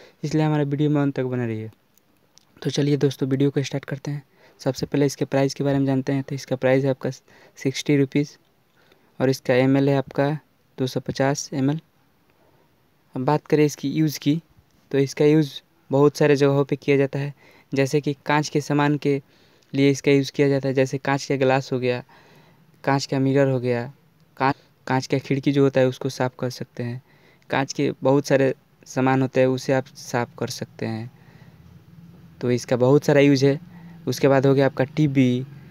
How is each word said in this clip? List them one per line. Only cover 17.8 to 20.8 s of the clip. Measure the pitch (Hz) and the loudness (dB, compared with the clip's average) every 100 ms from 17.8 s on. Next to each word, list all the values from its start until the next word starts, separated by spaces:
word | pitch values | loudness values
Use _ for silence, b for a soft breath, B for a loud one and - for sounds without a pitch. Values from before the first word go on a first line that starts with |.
| 135 151 | 0 0
कि | 143 139 - | -2 -4 0
कांच | 147 147 | 0 0
के | 151 | -4
सामान | - 147 147 147 | 0 0 2 0
के | 143 139 - b b b _ | 0 -2 -4 b b b _
लिए | 135 139 | 0 2
इसका | 135 - | 2 2
यूज़ | 139 135 | 2 0
किया | - 143 | 0 0
जाता | 139 135 | 0 0
है, | |
जैसे | 131 | 0